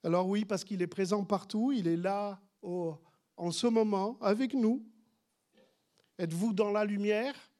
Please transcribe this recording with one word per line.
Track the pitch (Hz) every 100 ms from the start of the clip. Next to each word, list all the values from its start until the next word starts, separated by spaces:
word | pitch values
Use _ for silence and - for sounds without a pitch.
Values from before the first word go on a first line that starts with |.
Alors | 170 175 185
oui, | 202
parce | 208 196 -
qu'il | 196
est | 180
présent | - 190 208
partout, | 202 196 - 214 247
il | 269 170
est | 165
là | 180 202 202 196 _ _
au, | 202 180 170 151 _ _ _ -
en | 170
ce | 165 240
moment | 226 220 196 202 254
avec | 214 208 262
nous. | 269 220 262 - _ _ _ _ _ _ _ _ _ _ _ _ -
Êtes-vous | 170 165 220
dans | 196 208
la | 208
lumière ? | 208 202 208 208 254 269 - _